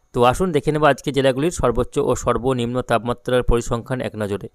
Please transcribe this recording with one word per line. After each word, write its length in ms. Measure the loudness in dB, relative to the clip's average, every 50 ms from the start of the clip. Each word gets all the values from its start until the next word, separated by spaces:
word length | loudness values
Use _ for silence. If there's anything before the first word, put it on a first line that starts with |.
| _ _
তো 120 | 0 4 4
আসুন 280 | 4 4 2 0 0
দেখে 200 | 0 0 0 0
নেব 120 | 0 2 4
আজকে 280 | 2 2 2 -2 -4
জেলাগুলির 380 | 0 2 2 2 2 2 0 -2
সর্বোচ্চ 480 | -2 0 0 0 0 0 -2 -2 -2 -2
ও 160 | 0 0 -2
সর্বনিম্ন 680 | -2 0 -2 -2 0 0 -2 -2 -2 -2 -4 -4 -4
তাপমাত্রার 600 | -2 0 -2 -2 0 -2 -6 -6 -4 -2 0 0
পরিসংখ্যান 580 | 2 2 2 2 2 -2 -6 -6 -4 -6 -6 -6
এক 120 | -6 -8 -6
নজরে। 320 | -6 -4 -4 -4 -6 -8 -12